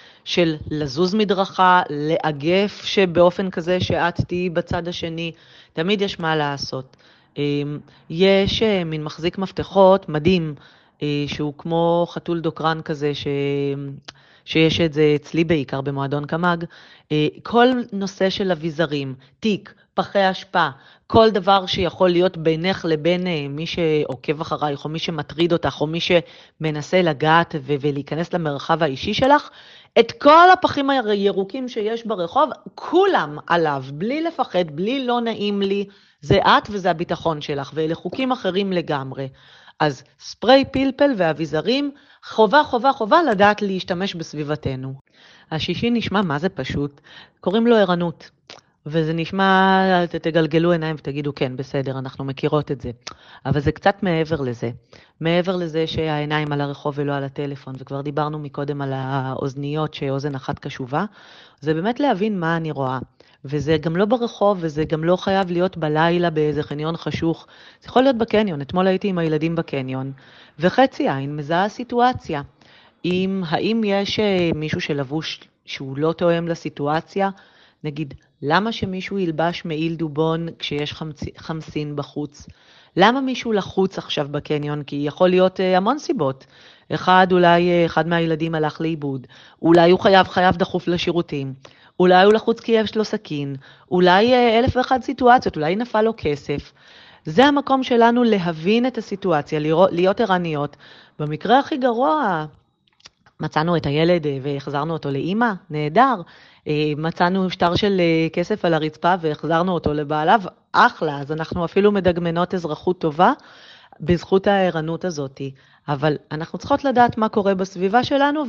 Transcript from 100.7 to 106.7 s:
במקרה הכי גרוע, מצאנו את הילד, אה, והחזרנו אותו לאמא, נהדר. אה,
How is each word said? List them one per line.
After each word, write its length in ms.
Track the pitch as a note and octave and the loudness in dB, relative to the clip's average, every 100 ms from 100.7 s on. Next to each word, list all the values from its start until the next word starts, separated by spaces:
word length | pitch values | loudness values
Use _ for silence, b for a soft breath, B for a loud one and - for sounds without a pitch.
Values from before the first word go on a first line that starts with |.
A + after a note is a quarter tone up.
| - B B B B | -10 B B B B
במקרה 400 | D3+ D3+ F#3 B3+ | -8 -4 2 2
הכי 180 | C4+ D4+ | 2 -2
גרוע, 680 | B3+ A3+ C#4+ D#4 A3+ E3 D#3 - _ _ _ _ - _ _ - | -2 0 0 0 0 -2 -6 -14 _ _ _ _ -20 _ _ -10
מצאנו 360 | D#3 D3+ E3 E3 | -4 -2 0 0
את 100 | D3 | 0
הילד, 400 | D3 E3+ F3 D3+ | 2 2 2 0
אה, 120 | C#3 | -4
והחזרנו 500 | C#3 C#3 C#3+ C#3+ D#3 | -6 -6 -4 -4 -4
אותו 180 | D#3+ C#3+ | -4 -4
לאמא, 420 | C#3 D3 G#3 A#3+ F#3 - | -4 -2 0 -2 -2 -8
נהדר. 520 | D3+ D3+ F3+ C4+ G#3 E3 b b b | -6 0 4 4 2 -8 b b b
אה, 240 | - | -4